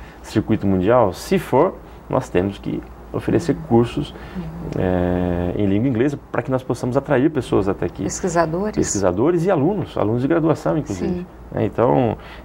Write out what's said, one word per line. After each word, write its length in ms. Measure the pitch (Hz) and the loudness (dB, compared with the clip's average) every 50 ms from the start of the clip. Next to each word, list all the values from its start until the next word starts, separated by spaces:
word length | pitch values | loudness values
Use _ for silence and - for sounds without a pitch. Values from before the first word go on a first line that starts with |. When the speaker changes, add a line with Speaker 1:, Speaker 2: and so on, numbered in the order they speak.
| - - - - - | -14 -18 -20 -18 -10
Speaker 1:
circuito 420 | - - 110 - - 110 - 98 | -4 0 0 2 2 0 0 2
mundial? 480 | 98 95 92 90 104 120 127 113 92 85 | 2 2 2 4 4 6 6 4 4 0
Se 240 | - - - 196 | -4 -4 -2 0
for, 380 | 180 - - 127 131 165 - - - - - - - - - | 0 0 2 4 4 4 4 0 -4 -14 -18 -20 -16 -6 -2
nós 180 | - 135 - - | -2 -2 -2 0
temos 280 | - 90 95 101 98 | 0 0 0 0 -2
que 240 | - - - - - - - - - - - - | -6 -6 -6 -6 -6 -8 -10 -16 -18 -12 -10 -8
oferecer 420 | - - - 113 117 - - 135 | -6 -2 0 0 0 2 0 -2
Speaker 2:
Uhum. 60 | - - - | -4 0 4
Speaker 1:
cursos, 440 | 117 117 120 - - 151 147 - - - - - - | 4 4 4 4 0 -6 -6 -6 -8 -14 -14 -12 -10
Speaker 2:
Uhum. 80 | 185 165 160 160 170 170 - - - | -10 -10 -10 -10 -10 -8 -6 -2 0
Speaker 1:
é, 720 | 95 92 92 90 90 90 90 90 90 90 87 87 87 90 - | 0 2 2 2 2 2 0 0 0 0 0 -2 -2 -2 -2
em 100 | - 104 | 0 0
língua 220 | 98 98 104 123 | 2 2 2 2
inglesa 320 | 139 120 110 131 151 143 - - - | 2 2 2 0 0 -2 -4 -10 -6
para 100 | - - | -4 -4
que 100 | - - | -2 0
nós 100 | 131 123 | -2 -2
possamos 360 | - - 123 - 127 127 120 | -2 -2 -4 -2 -2 0 0
atrair 320 | 139 135 - 143 123 135 165 | 0 0 2 2 4 4 2
pessoas 380 | 156 131 - - - 110 95 98 | 2 0 -2 2 2 2 2 2
até 160 | 92 - 95 | 0 -2 -2
aqui. 180 | 85 - - - | -6 -4 -4 -6
Speaker 2:
Pesquisadores. 720 | 185 - - - 180 165 170 165 156 160 180 208 214 214 | -6 -4 -4 -4 0 2 2 2 0 0 -2 -4 -2 -2
Speaker 1:
Pesquisadores 720 | - - - - 101 95 90 90 98 127 165 180 170 165 | -2 0 0 0 2 2 2 2 4 2 2 2 2 2
e 60 | 196 | 2
alunos, 440 | 190 147 131 180 214 185 120 - - | 2 2 2 2 2 0 -4 -4 -2
alunos 240 | - 98 104 117 123 | -2 0 0 0 0
de 60 | 131 | 0
graduação, 500 | 139 165 165 151 160 - - - - 170 | 0 0 2 2 2 0 0 0 -2 -2
inclusive. 300 | 156 - - 98 90 - 175 180 175 | -2 -2 -4 -4 -4 -2 -2 -2 -4
Speaker 2:
Sim. 60 | 180 - - - - - - | -6 -10 -14 -18 -14 -8 -4
Speaker 1:
É, 80 | 104 107 | -2 -2
então, 540 | 98 - - 113 131 143 139 127 110 101 - - - - - | 0 2 2 4 4 4 4 2 2 0 -4 -8 -14 -18 -10